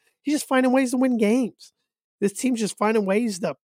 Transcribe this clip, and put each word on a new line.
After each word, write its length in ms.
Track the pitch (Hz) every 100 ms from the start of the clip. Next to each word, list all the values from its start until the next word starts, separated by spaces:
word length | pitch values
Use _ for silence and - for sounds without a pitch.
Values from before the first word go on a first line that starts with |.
| _ _
he's 140 | - 294
just 120 | -
finding 260 | 262 254
ways 180 | 262 254
to 60 | 247
win 200 | 262 233
games. 540 | 208 247 220 - - _ _ _ _ _
This 140 | 202
team's 260 | - 254 233
just 180 | 208 -
finding 280 | 208 226 190
ways 340 | 208 240 180
to 160 | 185 139